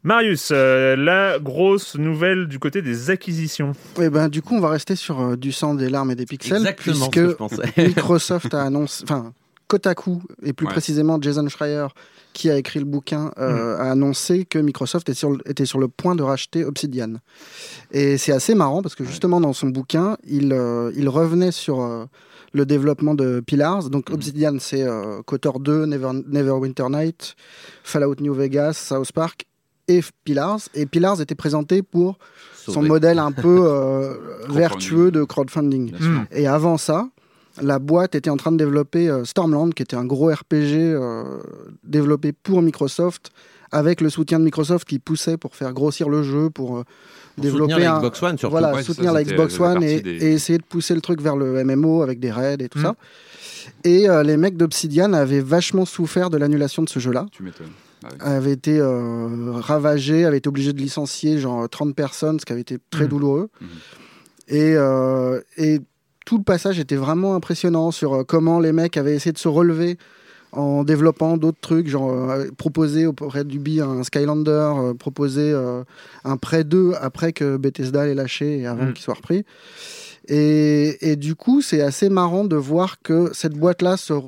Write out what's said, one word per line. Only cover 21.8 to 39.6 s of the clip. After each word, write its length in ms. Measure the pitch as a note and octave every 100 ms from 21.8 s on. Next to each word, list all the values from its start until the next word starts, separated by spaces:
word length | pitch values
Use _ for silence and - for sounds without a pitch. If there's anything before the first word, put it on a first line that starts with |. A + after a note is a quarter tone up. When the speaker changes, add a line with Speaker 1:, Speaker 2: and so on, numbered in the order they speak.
Speaker 2:
euh, 240 | A#2+ A#2 A#2 _ _ - -
le 140 | C#3+ C#3
développement 500 | C#3+ C#3+ C#3+ D3+ D3+
de 240 | C3 B2
Pillars. 500 | A#2+ C#3+ D3 G3 D3
Donc 200 | C#3 B2+
Speaker 4:
Mhm. 60 | D#3
Speaker 2:
Obsidian, 400 | D3+ C#3+ D3+ C#3
c'est, 240 | - C3+
euh, 380 | C3 A2+ G2+ G#2 A2+
kotor 340 | C#3 D3+ C3
deux, 240 | C#3 D3+ D3+
Never-, 380 | C#3+ C3 C3 C#3
Neverwinter 600 | C#3+ C3+ C3+ C3 B2+ C3
Night, 460 | D3 D#3+ E3 - - - - - -
Fallout 320 | - D3+ C#3+ C3+
New 140 | D3
Vegas, 400 | C3+ C#3 C#3 D3
South 380 | D3+ - C3+ C3
Park 340 | - E3 - - _ _ _ -
et 140 | F3+ D#3+ _
Pillars. 360 | - C#3 D#3+ G#3+ - -
Et 100 | C#3+
Pillars 340 | E3+ F#3 G3
était 140 | D3+ D3+
présenté 460 | D3+ D3+ D3 F#3
pour 380 | F#3+ E3+ F3+ G3 - - - -
son 180 | -
Speaker 3:
Sauver. 140 | G2+ D3+
Speaker 2:
modèle 280 | D#3 D#3+ E3+
un 120 | D3+
peu, 300 | C3+ E3 F3+
Speaker 4:
<laughs> 60 | F3
Speaker 2:
euh, 460 | C#3+ C3+ C3+ C3+ C3 - -
Speaker 4:
Crowdfunding. 120 | C3+ C#3+
Speaker 2:
vertueux 560 | E3 G2 F#2+ E3 F3
de 120 | D#3+
crowdfunding. 640 | C#3+ - C3+ D#3+ D3 C3+ A#2+
Speaker 4:
Bien 40 | A2+
sûr. 80 | D#3+
Speaker 1:
Hmm. 180 | D#3 G#2+
Speaker 2:
Et 140 | - C#3+
avant 300 | D3 E3 D#3+
ça, 300 | - D#3+ B3+ _ _ _ _ -
la 180 | C#3 C#3
boîte 340 | C#3+ E3 F#3
était 160 | D3 C#3+
en 80 | C#3+
train 140 | -
de 60 | D#3+
développer, 520 | D3+ C#3+ C#3+ E3+ E3+
euh, 160 | C3+ A#2+
Stormland, 480 | - E3+ D3